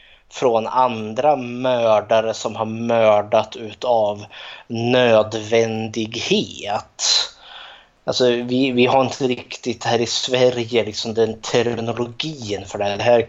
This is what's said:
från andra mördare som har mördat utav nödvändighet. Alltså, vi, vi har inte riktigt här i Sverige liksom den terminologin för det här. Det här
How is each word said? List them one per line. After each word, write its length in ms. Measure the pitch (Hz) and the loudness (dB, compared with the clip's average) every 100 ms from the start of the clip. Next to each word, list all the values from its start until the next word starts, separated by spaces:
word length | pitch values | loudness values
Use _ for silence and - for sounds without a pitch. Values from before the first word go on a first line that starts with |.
| _ _ _ | _ _ _
från 360 | - 131 113 110 | -2 2 4 2
andra 680 | 127 127 113 107 110 147 139 | 2 2 0 -4 0 2 2
mördare 960 | 120 120 131 123 117 107 101 110 110 | -2 -4 0 2 4 2 4 2 2
som 220 | 107 117 110 | -4 -6 -4
har 100 | 110 | -6
mördat 920 | 113 117 117 107 104 104 113 107 131 | -4 0 4 4 4 4 0 0 -8
utav 680 | 107 - 127 117 104 104 104 - - - - | -14 -8 0 0 0 -4 -12 -18 -18 -20 -10
nödvändighet. 2250 | 117 117 127 123 110 107 110 107 113 113 110 110 113 110 110 - 202 117 - 78 107 - - - - - - - - - - _ _ - | -4 0 4 6 6 4 -2 0 2 2 -2 -4 -6 -6 -6 -2 0 -2 -8 -8 -8 -8 -6 -2 0 -2 -10 -20 -20 -20 -20 _ _ -6
Alltså, 200 | 127 127 | 0 2
vi, 460 | 120 123 127 135 | 2 0 0 2
vi 140 | 120 123 | 2 4
har 160 | 131 | 4
inte 220 | 127 - 131 | 2 -2 -4
riktigt 560 | 123 - - 127 110 | -4 -8 -10 -8 -6
här 180 | - 117 | -2 0
i 40 | 95 | 0
Sverige 800 | - - 127 123 120 110 117 107 | -2 -2 2 2 2 0 0 -2
liksom 280 | 107 113 | -4 -4
den 280 | 110 110 110 | 0 0 -2
terminologin 1200 | - 123 117 117 113 117 117 117 156 147 107 98 98 | -4 -2 0 -2 -4 -4 -6 -6 -10 -8 -8 -8 -8
för 120 | 104 | -6
det 60 | 101 | -4
här. 120 | 101 | 0
Det 60 | |
här 240 | 110 120 | 4 4